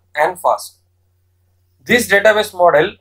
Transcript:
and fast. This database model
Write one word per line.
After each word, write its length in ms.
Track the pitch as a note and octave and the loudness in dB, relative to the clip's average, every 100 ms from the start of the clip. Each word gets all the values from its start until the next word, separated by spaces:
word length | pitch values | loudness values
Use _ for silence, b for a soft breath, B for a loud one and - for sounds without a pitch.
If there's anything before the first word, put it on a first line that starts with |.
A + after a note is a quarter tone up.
| _ D3+ | _ -6
and 240 | E3 F3 | -6 -4
fast. 380 | B2+ G#2 - _ _ _ _ _ _ _ _ _ _ _ | -4 -4 -10 _ _ _ _ _ _ _ _ _ _ _
This 240 | - A#3+ G#3 | -2 -2 2
database 460 | G3 G#3+ G#3+ G#3 | 2 2 0 -4
model 420 | F3+ F3 D3 F#3+ - | 0 2 2 -2 -4